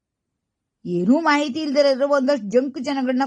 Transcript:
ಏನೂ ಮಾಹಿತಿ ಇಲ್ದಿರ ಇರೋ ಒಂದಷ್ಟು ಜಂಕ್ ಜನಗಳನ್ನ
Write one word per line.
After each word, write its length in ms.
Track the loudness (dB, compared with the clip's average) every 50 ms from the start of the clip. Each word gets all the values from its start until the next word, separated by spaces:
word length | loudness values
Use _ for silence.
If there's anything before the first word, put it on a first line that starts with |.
| _ _ _ _ _ _ _ _ _ _ _ _ _ _ _ _ -8
ಏನೂ 360 | -6 -4 0 2 2 2 2
ಮಾಹಿತಿ 400 | 2 2 2 2 0 -2 -4 -6
ಇಲ್ದಿರ 240 | -4 0 2 2 4
ಇರೋ 220 | 4 2 0 0
ಒಂದಷ್ಟು 420 | 0 2 2 2 0 0 -2 -2 0
ಜಂಕ್ 300 | 0 0 0 -2 -4 -8
ಜನಗಳನ್ನ 440 | -6 -6 -4 -4 -2 -2 0 -2 -2